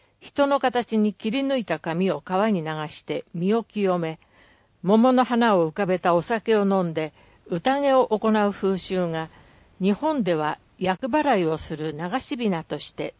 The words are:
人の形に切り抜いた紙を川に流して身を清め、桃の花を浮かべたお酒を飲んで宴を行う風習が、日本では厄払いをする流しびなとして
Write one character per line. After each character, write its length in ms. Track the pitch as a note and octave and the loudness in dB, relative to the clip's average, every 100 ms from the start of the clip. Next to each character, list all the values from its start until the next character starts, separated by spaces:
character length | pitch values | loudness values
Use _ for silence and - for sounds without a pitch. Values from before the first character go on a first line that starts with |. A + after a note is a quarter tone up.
| _ _ | _ _
人 260 | - - C#4 | -10 0 2
の 140 | C#4 | 2
形 380 | B3+ B3 - A3 | 2 -2 0 0
に 160 | G#3+ | 0
切 180 | - A3 | -2 -4
り 80 | C4+ | -2
抜 180 | C4+ C4 | -2 -2
い 60 | |
た 140 | F#3 D#3 | -2 -4
紙 320 | E3+ E3 F#3+ | -2 0 0
を 100 | D3 | -2
川 300 | - F#3 A3+ | -2 0 2
に 120 | F#3 | 0
流 60 | D#3 D#3 D3+ | -2 -6 -8
し 160 | - | -12
て 200 | - D3 - | -8 -8 -8
身 200 | E3+ F#3 | -4 0
を 100 | A3+ | 0
清 340 | - G#3 F#3+ F3+ | -2 -2 0 0
め、 220 | D#3+ D#3 _ _ _ _ _ _ | -2 -8 _ _ _ _ _ _
桃 300 | F3 A3 B3+ | 2 4 6
の 120 | B3+ | 4
花 320 | B3 A#3 A#3 F#3+ | 2 2 4 4
を 120 | D#3+ | 2
浮 40 | |
か 140 | G3+ F#3 | -2 -2
べ 120 | F3+ | 0
た 160 | F3+ | 2
お 80 | E3+ | 2
酒 340 | D#3+ A3+ - G#3+ | 0 -4 2 2
を 60 | |
飲 260 | G3+ F#3+ F3 | 4 2 0
ん 60 | |
で 180 | D#3+ D#3 _ - _ - | -4 -6 _ -20 _ -8
宴 440 | E3+ B3+ C#4 C#4 | -2 0 2 4
を 120 | C4 - | 4 2
行 220 | G#3+ A3 | 0 2
う 240 | G#3+ G3+ | 2 0
風 260 | F#3+ F#3+ F#3 | 0 -2 -2
習 300 | - F#3 F3 | -4 -4 -2
が、 220 | D#3+ D#3+ - - _ _ - | -4 -8 -14 -20 _ _ -2
日 120 | F#3+ | -2
本 300 | G3+ D4+ D4 | 0 0 0
で 120 | F#3 | 0
は 240 | D#3+ D3+ - _ - | 0 -2 -6 _ -6
厄 300 | F#3 F#3 B3+ | -4 -2 0
払 320 | D4+ D4 G3+ | 0 2 2
い 60 | D#3+ | 2
を 120 | D#3 | -2
す 180 | - D3+ | -6 -8
る 160 | D#3 | -6
流 280 | D3 F3 B3 | -6 -6 -6
し 160 | - B3 | -6 -4
び 140 | A3 | -2
な 120 | E3 | -2
と 160 | - D3+ | -4 -10
し 140 | - | -10
て 220 | - D3+ | -8 -10